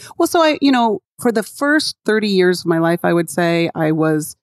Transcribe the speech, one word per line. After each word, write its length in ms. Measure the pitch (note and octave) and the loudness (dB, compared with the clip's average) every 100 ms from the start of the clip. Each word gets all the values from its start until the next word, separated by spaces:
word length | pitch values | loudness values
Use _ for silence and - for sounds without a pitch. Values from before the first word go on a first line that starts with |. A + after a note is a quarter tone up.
| - - | -16 -4
Well, 100 | E4+ | 0
so 140 | F4 | 2
I, 160 | D#4 D4 | 2 2
you 100 | C#4 | 2
know, 300 | B3 A#3 G3+ - - | 2 0 -2 -8 -4
for 120 | A#3+ | -2
the 100 | G#3+ | -2
first 540 | - - C#4+ D4+ - - | -6 -4 0 0 -2 -6
thirty 240 | - G#3+ G#3+ | -2 0 2
years 320 | F#3+ F3+ F3+ | 2 2 2
of 60 | E3+ | -2
my 120 | E3 | 0
life, 220 | E3 E3+ | 0 0
I 100 | F3+ | 0
would 180 | E3+ E3+ | 0 -2
say 400 | - E3+ E3+ E3+ | -2 0 0 -2
I 160 | E3 D#3 | -2 -2
was 440 | D#3+ D#3+ D#3 E3+ - | 0 0 -2 -4 -14